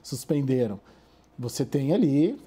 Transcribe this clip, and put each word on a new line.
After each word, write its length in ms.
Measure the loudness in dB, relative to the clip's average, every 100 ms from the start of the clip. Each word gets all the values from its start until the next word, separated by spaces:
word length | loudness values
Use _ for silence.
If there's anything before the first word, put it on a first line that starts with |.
suspenderam. 800 | -12 -10 -2 -2 2 2 0 -2 -12 -20 _ _ _ -10
Você 280 | -8 -4 -2
tem 280 | 0 2
ali, 460 | 2 4 4 2 0